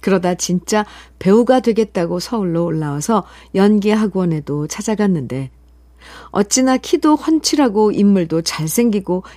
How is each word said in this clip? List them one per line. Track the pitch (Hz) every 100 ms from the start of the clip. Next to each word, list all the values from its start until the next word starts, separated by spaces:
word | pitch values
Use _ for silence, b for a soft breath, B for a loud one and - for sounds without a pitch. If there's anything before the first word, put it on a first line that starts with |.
그러다 | - 190 180 180
진짜 | - 180 - 214 208 B B B
배우가 | 180 214 240 254
되겠다고 | 240 214 214 - 170 175
서울로 | - 233 185 165 170
올라와서 | 160 151 143 147 220 - B B 190
연기 | 202 214 208
학원에도 | 214 214 185 180 160 143 147 151
찾아갔는데, | - 214 208 208 175 123 127 131 - _ _ _ _ B B B
어찌나 | - 208 - 262 262
키도 | - 311 302 302
훤칠하고 | - 320 - 294 262 196 214
인물도 | 202 202 196 165 160
잘생기고 | 165 - 156 190 240 208 190 180 -